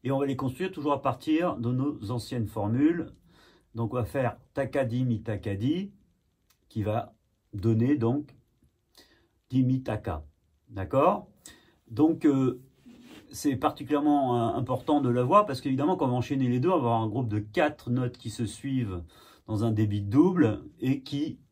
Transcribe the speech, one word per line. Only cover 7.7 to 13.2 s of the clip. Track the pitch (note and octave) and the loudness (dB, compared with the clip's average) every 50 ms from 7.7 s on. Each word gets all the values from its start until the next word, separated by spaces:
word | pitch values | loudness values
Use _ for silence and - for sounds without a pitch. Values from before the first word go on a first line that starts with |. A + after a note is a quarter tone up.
| A2+ A2 A#2 C3 D3 D3 | 4 4 4 2 2 2
donc | A2+ A#2 B2+ - - - - _ _ _ _ _ _ _ _ _ _ _ _ - - _ _ _ _ _ _ _ _ _ | 2 0 0 0 -4 -8 -16 _ _ _ _ _ _ _ _ _ _ _ _ -20 -20 _ _ _ _ _ _ _ _ _
Di | B2+ C3 C3 | 0 2 2
Mi | B2+ C3 C3 - | 2 2 0 -2
Taka. | - G#2+ G#2+ - - E2 D#2 D2+ - _ _ _ _ _ _ _ _ | -4 -6 -6 -4 -6 -6 -6 -8 -14 _ _ _ _ _ _ _ _
D'accord ? | G#2+ G2 F#2+ - - C3+ D3 F3 G3+ G#3 - - _ _ _ - - _ _ _ _ _ _ _ | -8 -8 -6 0 2 4 4 4 2 0 -6 -14 _ _ _ -20 -20 _ _ _ _ _ _ _
Donc, | A2+ G#2+ D3 D#3+ E3 - - | 0 2 4 4 4 4 4
euh, | D3+ C#3 C3+ C3 B2+ B2+ - - _ _ _ _ - - - - - - - | 4 4 6 4 2 0 -2 -12 _ _ _ _ -20 -20 -20 -20 -20 -20 -20